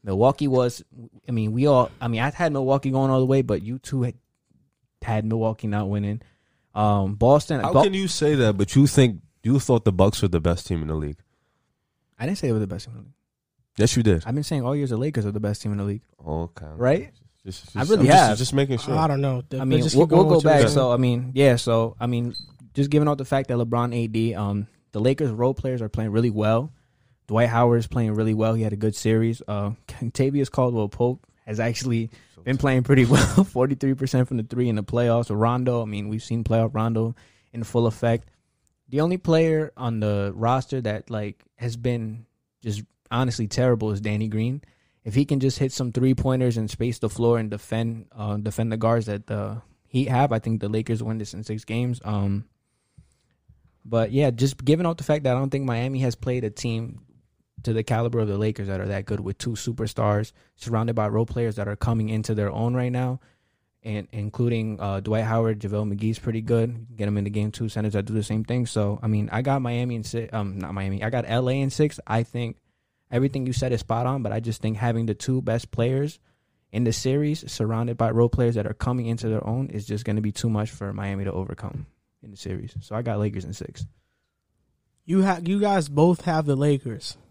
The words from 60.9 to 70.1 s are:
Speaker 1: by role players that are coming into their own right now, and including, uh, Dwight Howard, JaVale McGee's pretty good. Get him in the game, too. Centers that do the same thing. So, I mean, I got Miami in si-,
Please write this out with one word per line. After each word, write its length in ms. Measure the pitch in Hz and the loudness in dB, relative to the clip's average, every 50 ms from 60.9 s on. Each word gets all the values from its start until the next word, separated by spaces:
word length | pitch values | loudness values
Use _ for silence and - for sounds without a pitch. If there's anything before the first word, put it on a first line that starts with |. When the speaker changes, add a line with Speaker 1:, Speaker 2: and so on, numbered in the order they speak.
| 113 | -2
Speaker 1:
by 120 | 113 107 | -2 -2
role 180 | 104 107 107 113 | 0 0 -2 -2
players 300 | - - 123 117 113 101 | -2 -2 -4 -4 -4 -4
that 120 | 104 101 | -4 -6
are 80 | 104 107 | -6 -4
coming 340 | - - 113 117 113 110 107 | -4 -2 0 0 0 -2 -2
into 260 | 110 110 107 - 110 | -2 -4 -2 -2 -2
their 160 | 107 104 101 | -2 -2 -2
own 220 | - - 113 120 123 | -2 -2 -2 -2 0
right 180 | 127 123 123 | -2 -2 -2
now, 280 | 123 127 127 123 127 131 _ _ _ _ _ _ _ _ _ _ _ _ _ | -2 -2 -2 -2 -4 -6 _ _ _ _ _ _ _ _ _ _ _ _ _
and 240 | 113 107 104 92 - | -8 -8 -8 -8 -8
including, 680 | - 107 101 104 - - 120 120 120 113 110 110 107 95 | -8 -6 -6 -6 -2 -2 0 0 0 -2 -2 -4 -6 -6
uh, 200 | 101 101 98 95 | -4 -4 -4 -4
Dwight 240 | 101 107 107 110 110 | -2 -2 -2 0 0
Howard, 360 | 110 113 113 117 113 110 104 | 0 0 0 0 0 -2 -4
JaVale 340 | 104 98 104 104 107 104 101 | -4 -4 -2 -2 -2 -2 -4
McGee's 220 | 98 110 110 113 - | -2 -2 -2 -2 -2
pretty 220 | - 123 110 113 | -4 -4 -4 -4
good. 460 | 110 110 120 113 113 120 120 117 113 120 120 | -2 0 0 0 0 -2 -4 -10 -14 -16 -8
Get 120 | 107 101 | -6 -4
him 100 | 101 104 | -2 -2
in 60 | 104 101 | -2 -2
the 60 | 101 | -2
game, 220 | 104 104 104 107 | -2 -2 -4 -4
too. 180 | - - 117 107 | -4 -6 -6 -6
Centers 240 | - 110 107 107 98 | -4 -4 -4 -2 -2
that 120 | 101 98 | -2 -4
do 80 | 110 110 | -2 -2
the 100 | 110 104 | -4 -2
same 200 | - 107 110 107 | -2 -4 -4 -2
thing. 220 | - 117 123 120 | -2 -2 -2 -2
So, 340 | 117 - 110 104 101 107 - | -2 -2 -2 0 0 -2 -2
I 60 | - | -2
mean, 220 | 110 107 104 104 - | -2 0 0 0 -2
I 100 | - 117 | -4 -4
got 200 | 127 135 139 139 | -2 0 0 0
Miami 340 | 127 120 120 120 123 123 120 | -2 -2 -2 -2 -4 -4 -4
in 80 | 113 107 | -6 -8
si-, 260 | - | -6